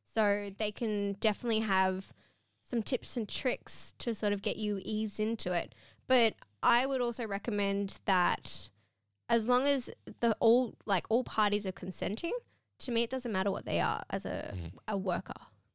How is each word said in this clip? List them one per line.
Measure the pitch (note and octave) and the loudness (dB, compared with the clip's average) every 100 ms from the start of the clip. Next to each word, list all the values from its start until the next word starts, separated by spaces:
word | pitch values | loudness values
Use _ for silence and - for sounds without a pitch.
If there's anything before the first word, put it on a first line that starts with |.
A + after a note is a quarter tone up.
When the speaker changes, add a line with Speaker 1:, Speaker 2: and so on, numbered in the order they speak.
Speaker 1:
So | _ A3+ G#3 G3+ G3+ G3+ | _ 0 2 2 -2 -4
they | G#3+ | -4
can | - A3+ G#3 G3+ | -2 -2 0 0
definitely | G3+ G#3+ G3+ A#3+ A3 | 2 0 0 0 0
have | A3 F#3+ F#3+ F#3 - - _ _ _ _ | 2 4 4 0 -8 -20 _ _ _ _
some | - A#3+ | -4 -2
tips | - B3+ - A#3+ | 0 -2 -2 -6
and | G#3+ | -4
tricks | - B3+ - - - - - | -4 -2 -4 -6 -6 -6 -4
to | B3 | -4
sort | A3 G#3 | -2 0
of | G3+ | 0
get | G3+ - | -2 -2
you | G#3 G3+ | -2 -2
eased | - G#3+ G#3+ G3+ | -2 -4 -2 -2
into | G#3+ A3+ - | -2 0 -2
it. | F3 - - - _ - | -2 -4 -14 -20 _ 2
But | B3+ A3+ - - _ | 4 4 0 -16 _
I | - A#3+ C4+ | 2 4 2
would | C4 | 0
also | A#3+ A#3+ A3 | -2 -2 -4
recommend | G3+ A#3 G#3 G3 G3 G3 - | -4 -2 0 0 0 -2 -4
that | - F#3 F3 - - - - _ _ _ _ _ - | 2 4 4 0 -4 -8 -8 _ _ _ _ _ 0
as | A#3 A3 | 2 4
long | B3 C#4 | 2 4
as | C#4 - - - - | 2 -2 -10 -16 -2
the | A#3 - | 0 4
all, | A3+ A#3+ B3+ - G#3+ | 6 6 2 -4 0
like, | F#3 - | 0 2
all | A#3 | 0
parties | B3 - G#3 G#3 G3+ | 2 0 2 2 -2
are | |
consenting, | - F#3 - F#3 G3+ E4+ A#4+ - _ _ _ | -6 -8 -4 -4 -2 -4 -4 -8 _ _ _
to | - | -2
me | A#3 | 0
it | A#3 | 0
doesn't | C4 A#3 | -4 -2
matter | F#3+ F#3+ | 0 0
what | - | -2
they | - E3 | -2 0
are | D#3 - - | 0 -2 -4
as | G3 - | -6 -4
a, | F2+ - | -6 -6
Speaker 2:
Mm-hmm. | F#2 E2 - - | -6 -8 -10 -6
Speaker 1:
a | G3+ | -4
worker. | F#3 F3+ - - - _ _ | -2 -2 -4 -12 -16 _ _